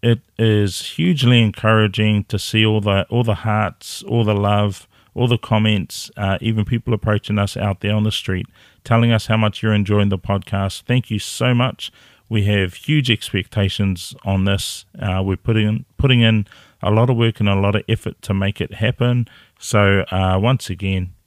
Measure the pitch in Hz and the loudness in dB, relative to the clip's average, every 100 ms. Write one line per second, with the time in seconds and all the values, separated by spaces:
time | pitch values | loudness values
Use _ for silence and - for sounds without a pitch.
0 | 117 117 _ - 110 107 101 90 - - | 2 0 _ 0 2 4 2 -2 -10 -2
1 | 165 160 123 123 110 - 110 110 107 98 | 0 2 4 4 2 0 2 4 2 2
2 | 107 104 98 101 - 113 110 107 104 98 | 2 2 0 -6 -2 0 2 2 2 0
3 | 92 117 120 101 113 107 101 - - - | 0 -2 0 -2 0 0 -2 -6 -16 -14
4 | - 117 107 104 101 104 104 98 - _ | -4 0 2 2 2 2 0 -4 -16 _
5 | _ - 120 117 - 110 107 107 82 - | _ -4 0 0 0 0 2 0 -2 -10
6 | - - 101 95 110 110 104 117 117 110 | -14 -6 -2 -2 -2 -2 -2 -4 -2 -4
7 | - 104 - 104 101 - 101 95 104 107 | 0 -2 0 -2 -2 -2 -4 -2 -2 0
8 | 107 - - 92 - _ _ _ - 117 | 0 -2 -4 -6 -6 _ _ _ 0 2
9 | 117 113 - 110 107 - 113 107 101 104 | 4 2 2 0 0 0 0 0 2 2
10 | 101 98 - 101 - 98 98 - - 123 | 2 -2 -2 -4 -2 -4 -4 -6 -2 -2
11 | - 110 - - 123 120 123 - - _ | 0 -6 -6 -4 0 2 0 -4 -14 _
12 | - _ _ 110 101 104 95 - - 151 | -20 _ _ 0 2 2 0 -4 -2 0
13 | 127 110 - 123 107 - 98 - 98 90 | 2 0 0 -4 -4 -2 -2 0 -2 -2
14 | - - - 98 95 98 - - - - | -8 -12 -4 0 0 -2 -4 -12 -16 -8
15 | 101 92 95 92 - 110 107 113 - _ | -4 -2 -2 -2 0 0 0 -2 -6 _
16 | 135 123 113 110 104 - - _ - 107 | 2 4 4 2 0 -10 -20 _ 0 2
17 | 123 120 117 - 104 98 101 101 - 110 | 2 2 0 0 0 2 2 0 -2 -4
18 | - - - 98 98 - - - 113 - | -4 -12 -4 -2 -2 -2 -8 -4 -4 0
19 | 123 123 117 - _ _ - 110 101 98 | 0 0 -2 -8 _ _ -2 2 2 2
20 | - 92 95 92 110 131 - 95 98 95 | 0 -2 0 2 2 0 -4 -8 -4 -4
21 | 92 - | -4 -10